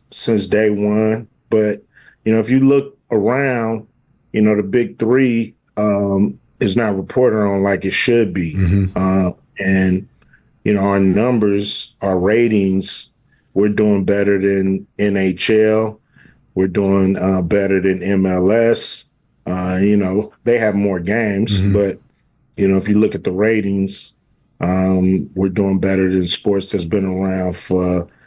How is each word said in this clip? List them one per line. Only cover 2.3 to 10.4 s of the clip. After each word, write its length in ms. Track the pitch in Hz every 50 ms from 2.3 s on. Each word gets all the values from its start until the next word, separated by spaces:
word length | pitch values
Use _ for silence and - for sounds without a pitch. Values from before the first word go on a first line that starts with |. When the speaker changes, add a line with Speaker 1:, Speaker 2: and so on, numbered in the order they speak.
Speaker 1:
know, 80 | 110 110
if 120 | 107 113
you 80 | 127 135
look 360 | 135 135 143 139 135 - - _ _ -
around, 760 | 117 107 98 113 123 135 139 135 127 120 113 113 113 110 107 _ _ _ _ _ _ _ _ _
you 120 | - 110 107
know, 120 | 107 107
the 60 | 104
Big 380 | 98 98 98 123 117 104 - -
Three, 560 | 113 110 123 135 135 123 117 117 113 107 - _ _ _ -
um, 640 | 104 107 104 101 101 101 98 98 98 104 - - - _ _ _ -
is 160 | 127 101 95
not 220 | 117 113 107 98 98
reported 400 | 87 87 - 127 127 120 110 107
on 240 | 104 101 98 98
like 240 | 98 101 98 87 95
it 60 | 95
should 420 | - - - 127 117 120 110 95 85
be. 220 | 95 85 82 76
Speaker 2:
Mm-hmm. 300 | 95 95 85 98 101 98 95 -
Speaker 1:
Uh, 340 | 95 95 95 95 95 92 90 - _ _ _ _ -
and, 500 | 98 95 98 95 95 95 92 95 - - _ _ _ _ _ _